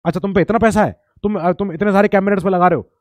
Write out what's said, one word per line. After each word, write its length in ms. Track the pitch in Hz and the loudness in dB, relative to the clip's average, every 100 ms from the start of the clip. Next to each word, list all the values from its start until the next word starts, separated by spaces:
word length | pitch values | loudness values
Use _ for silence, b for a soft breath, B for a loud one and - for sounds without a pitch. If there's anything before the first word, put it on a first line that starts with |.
| 175 | -6
अच्छा, 140 | - | -4
तुम 140 | 202 | -2
पे 80 | 190 | 0
इतना 160 | 165 214 | 0 2
पैसा 280 | 226 208 170 | 2 2 0
है, 160 | - _ _ | -4 _ _
तुम, 120 | 208 208 | -4 -2
अ, 120 | 175 | -2
तुम 220 | 175 202 | -2 -6
इतने 180 | 160 208 | -4 0
सारे 160 | 196 202 | 2 2
कैंपेनर्स 360 | 196 196 196 | 2 0 0
पे 60 | 180 | 0
लगा 180 | 180 180 | 2 2
रहे 100 | 151 | 2
हो।" 120 | - _ | -4 _